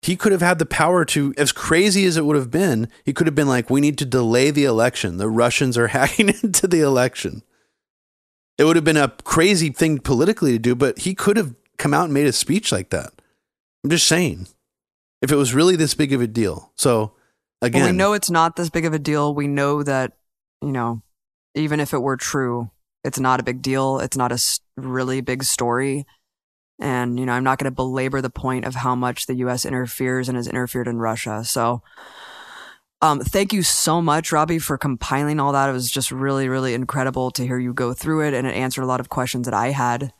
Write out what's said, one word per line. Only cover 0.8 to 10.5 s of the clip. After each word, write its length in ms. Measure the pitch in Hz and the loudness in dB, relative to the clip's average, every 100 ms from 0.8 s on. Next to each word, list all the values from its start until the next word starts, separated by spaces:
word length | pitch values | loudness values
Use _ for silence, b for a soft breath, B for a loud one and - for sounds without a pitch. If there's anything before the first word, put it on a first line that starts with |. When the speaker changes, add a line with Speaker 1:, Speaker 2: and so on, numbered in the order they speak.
| 160 180 156 | 4 4 2
Speaker 1:
to, 280 | 151 139 131 | 0 0 0
as 140 | 139 | 0
crazy 540 | - - 160 208 196 | 0 2 4 4 4
as 120 | 190 165 | 2 2
it 80 | |
would 120 | 147 151 | 2 2
have 140 | 127 | 2
been, 380 | 147 190 113 113 b | 0 2 0 -2 b
he 80 | - | -6
could 140 | 139 160 | 0 2
have 80 | |
been 140 | 143 143 | 2 2
like, 220 | 127 113 | 2 2
"We 100 | 135 | 2
need 180 | 147 139 | 2 0
to 60 | |
delay 480 | 135 127 117 120 139 | 0 2 4 4 4
the 120 | 147 | 4
election. 520 | 139 110 120 - 98 87 | 2 4 2 2 -4 -2
The 120 | 107 | -2
Russians 480 | 110 120 - 135 117 | 2 2 4 0 2
are 100 | 117 | 2
<laughs> 120 | 131 | 2
hacking 300 | 127 - 208 | 0 2 0
into 400 | 214 220 180 190 | 0 -2 0 2
the 120 | 175 | 4
election." 640 | 147 131 127 - - 110 _ _ _ _ _ _ _ _ _ _ _ - | 4 4 2 -2 -10 -10 _ _ _ _ _ _ _ _ _ _ _ 2
It 60 | |
would 120 | 151 170 | 4 4
have 80 | |
been 120 | 156 156 | 4 4
a 120 | 135 - | 2 -2
crazy 460 | - 160 180 196 160 | -2 2 4 4 0
thing 280 | 131 160 147 | 2 2 2
politically 540 | - 127 170 220 147 | 0 2 2 2 2